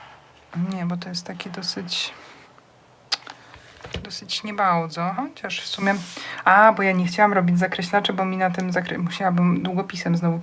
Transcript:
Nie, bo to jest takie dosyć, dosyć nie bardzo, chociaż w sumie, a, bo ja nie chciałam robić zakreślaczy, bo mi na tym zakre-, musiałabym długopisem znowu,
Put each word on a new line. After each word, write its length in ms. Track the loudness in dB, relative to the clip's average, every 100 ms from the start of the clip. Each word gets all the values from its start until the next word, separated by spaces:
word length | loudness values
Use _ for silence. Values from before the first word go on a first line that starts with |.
| -20 -20 -20 -20 -10 -6 -4
Nie, 120 | -2 -4
bo 100 | -4
to 120 | -6
jest 180 | -8 -8
takie 240 | -10 -10
dosyć, 640 | -8 -8 -8 -6 -6 -6 -10 -20 -20 -20 -20 _ _ _ _ -10 -8 -8 -20 -20 -20 -20 -20 -14 -12
dosyć 420 | -12 -14 -10 -8
nie 100 | -6
bardzo, 600 | 0 2 2 0 -4 -4 -4
chociaż 440 | -6 -8 -8 -8
w 60 | -8
sumie, 280 | -2 0 0 -4 -12 -12 0
a, 280 | 6 8 8
bo 100 | 6
ja 100 | 4
nie 140 | 2 2
chciałam 260 | 4 4
robić 260 | 4 4 4
zakreślaczy, 540 | 2 -2 -2 0 0
bo 120 | 0
mi 120 | -2 0
na 140 | 0
tym 220 | 0 -2
zakre-, 260 | -2 -2 -2
musiałabym 640 | -4 -2 0 4 4 4
długopisem 540 | 0 -4 -4 -6 -2 0
znowu, 240 | 2 0